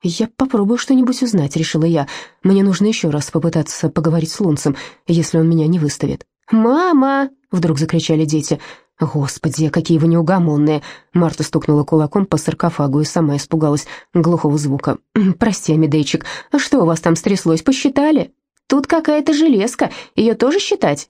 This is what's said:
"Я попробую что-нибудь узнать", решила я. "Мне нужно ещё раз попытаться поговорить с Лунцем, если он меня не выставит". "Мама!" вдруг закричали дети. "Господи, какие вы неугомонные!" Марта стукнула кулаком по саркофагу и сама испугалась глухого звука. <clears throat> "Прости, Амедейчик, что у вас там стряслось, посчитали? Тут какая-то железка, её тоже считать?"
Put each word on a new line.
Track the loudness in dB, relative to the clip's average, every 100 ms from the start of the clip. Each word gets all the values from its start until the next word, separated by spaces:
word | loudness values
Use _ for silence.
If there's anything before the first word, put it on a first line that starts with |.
"Я | -6 -4 -6
попробую | _ -2 0 0 -2
что-нибудь | 0 2 2 -2
узнать", | -2 0 -2
решила | -4 -2 0
я. | 2 0 -2 -10 -18 _
"Мне | 2 4
нужно | 2 2 0
ещё | 0 -2
раз | -2 -2
попытаться | -2 0 -2 -4 -4 -4
поговорить | -2 0 0 -2
с | -2
Лунцем, | -2 0 -2 -4 -10 -18 -2
если | 0 2 2
он | 2
меня | 2 2
не | 0
выставит". | 0 -2 -6 -6 -10 _ -2
"Мама!" | 2 2 2 2 2 2 0 -2 _ _
вдруг | -2 0 0
закричали | 0 -2 0 0
дети. | 2 -2 -2 -4 -6 -20 _ _
"Господи, | -4 -2 -4 -4 -6 -2 0
какие | 0 0 2
вы | 4
неугомонные!" | 2 2 2 2 2 2 0 -6 -20 _
Марта | 0 0 -2
стукнула | -4 -2 0 0
кулаком | 2 0 2 0
по | 0 -2
саркофагу | -2 -2 -4 0 0 0
и |
сама | 0 0 0 -2
испугалась | -2 -2 0 0 -4 -18 _
глухого | 0 2 2 0 0
звука. | -2 -4 -4 -6 _
<clears throat> | 0 0 2
"Прости, | 0 -2 0
Амедейчик, | 2 2 2 0 -4 -6 -16 -4 -2
что | 0 2
у | 2
вас | 2
там | 0 0
стряслось, | 0 0 0 0
посчитали? | 0 0 0 0 2 2 0 _ _ _ _
Тут | -2 0
какая-то | -2 2 0 0
железка, | 2 4 2 0 -2 -4 -4 -8
её | 0 0
тоже | 2 0 0
считать?" | -2 0 0 -2